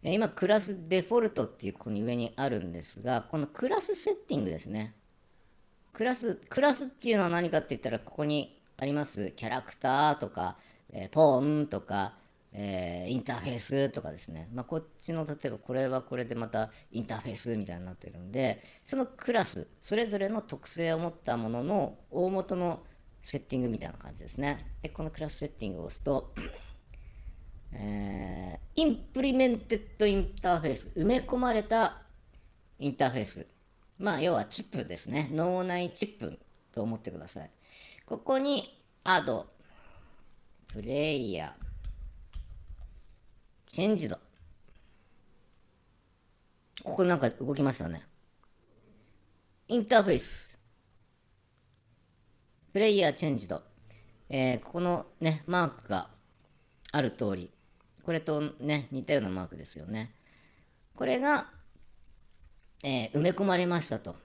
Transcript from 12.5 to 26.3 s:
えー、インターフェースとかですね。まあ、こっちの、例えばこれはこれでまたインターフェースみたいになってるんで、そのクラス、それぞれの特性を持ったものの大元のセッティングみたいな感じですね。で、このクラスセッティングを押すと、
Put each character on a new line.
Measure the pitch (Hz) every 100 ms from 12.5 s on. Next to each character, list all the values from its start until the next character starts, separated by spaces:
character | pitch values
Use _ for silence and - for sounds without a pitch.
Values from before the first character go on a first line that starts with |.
え | 101 101 92 90 87 90
ー、 |
イ | 123
ン |
タ | 117
ー | 120
フ | 87
ェ | 120
ー |
ス | - 139 139
と | -
か | -
で | 76
す | -
ね。 | 80 85
ま | 120
あ、 | 120
こ | 160
っ | 160 -
ち | -
の、 | 165 151
例 | 147
え | 143
ば | 110
こ | -
れ | 131 131
は | 131
こ | 127 123
れ | 120
で |
ま | 117 110
た | 110 110 - -
イ | 113
ン | 107
タ | 107
ー |
フ | 131
ェ |
ー | 104
ス | 123 113
み | 95
た | 87
い |
に | 90
な |
っ | 90
て | 90
る | 87
ん | 90
で、 | 117 131 104 - -
そ | - 269
の | 254
ク | - -
ラ | 233 180
ス、 | - - -
そ | - 208
れ | 233
ぞ | 202
れ | 196
の | 220
特 | - 139 -
性 | - 165
を | 160
持 | 170
っ |
た | 165 - 120
も | 113
の | 117
の | 135 202 143 - -
大 | - 185
元 | 190 185 180
の | 175 160 - - - -
セ | - 143
ッ |
テ | - 131
ィ |
ン |
グ | 123
み | 110
た | -
い |
な | -
感 | -
じ | 76
で | -
す | -
ね。 | 143 143 - -
で、 | 156
こ | -
の | 160
ク | 156
ラ | 156
ス | -
セ | 147
ッ |
テ | - 107
ィ |
ン | 90
グ |
を | 82
押 | -
す |
と、 | - 135 -